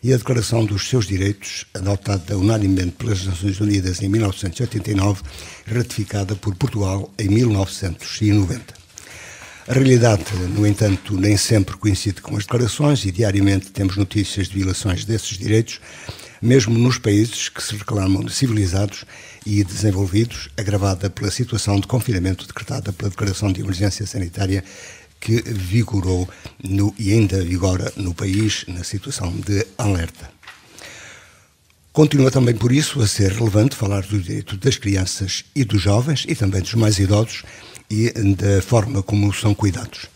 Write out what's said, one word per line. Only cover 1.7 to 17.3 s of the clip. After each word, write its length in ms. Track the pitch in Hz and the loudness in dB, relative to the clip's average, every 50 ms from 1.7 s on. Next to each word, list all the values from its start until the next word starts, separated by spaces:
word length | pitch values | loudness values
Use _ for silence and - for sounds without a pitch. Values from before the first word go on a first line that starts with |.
| _ | _
adotada 600 | 95 92 98 101 98 - - 101 95 82 85 104 95 | -6 -2 -2 -2 -2 0 -2 -2 -2 -2 -2 -2 2
unanimemente 560 | 92 104 113 110 104 95 95 92 92 90 87 | 2 2 2 4 2 2 2 2 0 -2 -4
pelas 300 | - - 113 104 92 92 | -4 -4 -2 -2 -2 -2
Nações 360 | 98 92 82 90 101 95 98 | -4 -6 -2 -2 -4 -2 0
Unidas 420 | 107 104 101 101 90 92 90 87 | 0 0 0 0 0 -2 -4 -2
em 60 | 101 98 | -2 0
mil 140 | 98 110 | 0 2
novecentos 380 | 110 101 90 - - 92 82 - | 0 0 -2 -4 -6 -8 -4 -4
e 40 | 123 | -6
oitenta 260 | 113 - 107 95 - | -4 -4 -6 -4 -2
e 60 | 104 | 0
nove, 260 | 98 95 104 101 95 - 71 - - - - - - - - | 2 2 2 0 -2 -6 -14 -16 -16 -18 -18 -20 -18 -10 -4
ratificada 680 | 107 120 120 123 - - 104 - - 101 98 92 107 | -2 -2 -2 -2 -4 -6 -6 -4 -2 -4 -2 -2 -4
por 200 | 98 - 107 92 | -4 -4 -6 -4
Portugal 580 | - 139 127 - 110 101 92 95 98 98 - - - | -2 -4 -4 -2 -2 -2 -2 -2 -4 -6 -8 -8 -4
em 80 | 107 98 | 0 2
mil 240 | 101 113 123 120 | 4 4 4 4
novecentos 640 | 104 98 98 95 - - - 92 80 - - - - - | 4 2 0 -2 -4 -6 -6 -6 -6 -8 -10 -12 -6 0
e 100 | 107 104 | 2 4
noventa. 500 | 101 104 98 85 - - - - - - - _ _ - - - - - - - - - - - - - - - | 4 4 4 2 -2 -8 -10 -16 -20 -20 -20 _ _ -20 -20 -20 -20 -20 -20 -20 -20 -20 -20 -20 -20 -20 -8 0
A 60 | 123 | 2
realidade, 500 | 131 135 131 127 120 113 117 110 95 - - 107 92 90 90 98 | 4 6 8 8 8 8 6 4 4 2 -2 -4 -4 -4 -2 0
no 100 | 104 104 | 2 4
entanto, 500 | 104 101 - 110 104 98 92 - - 104 | 2 4 4 4 2 2 2 0 -4 -2
nem 220 | 92 95 104 107 98 | 2 4 4 4 4
sempre 400 | - - 117 107 95 - - - | 4 4 4 4 4 2 -4 -2
coincide 440 | - 107 98 - - 104 98 - | 0 0 0 2 0 -4 -4 -4
com 140 | - - 104 104 | -8 -6 -6 -6
as 60 | 101 | -4
declarações, 600 | - - 120 123 110 - - 147 147 147 127 - | -2 0 0 0 0 0 2 2 2 2 2 0
e 80 | 101 | -2
diariamente 600 | 87 90 117 104 95 98 98 101 98 95 - - | 0 2 2 2 4 4 4 4 4 2 0 -4
temos 260 | - - 101 95 90 101 | -4 -2 0 0 2 0
notícias 500 | 101 95 - 104 98 - - 98 95 90 | -2 0 2 -2 -2 0 -2 -4 -4 -2
de 80 | 95 | -2
violações 480 | 95 95 92 92 - - 104 90 85 - | -2 -2 -2 -2 -2 -2 -2 -2 -2 -2
desses 340 | 98 113 107 - - - 90 | -2 -4 -4 -4 -6 -10 -6
direitos, 420 | 95 - 107 110 117 - - - - - - - - - - - - - - - | -2 2 2 2 2 0 -6 -16 -16 -20 -20 -18 -16 -16 -16 -16 -18 -20 -14 -4
mesmo 340 | - 113 127 135 110 104 117 113 | 2 4 4 4 4 4 2 4
nos 200 | 120 127 120 - | 4 2 2 0
países 520 | - 110 101 104 113 120 | 0 2 4 4 4 2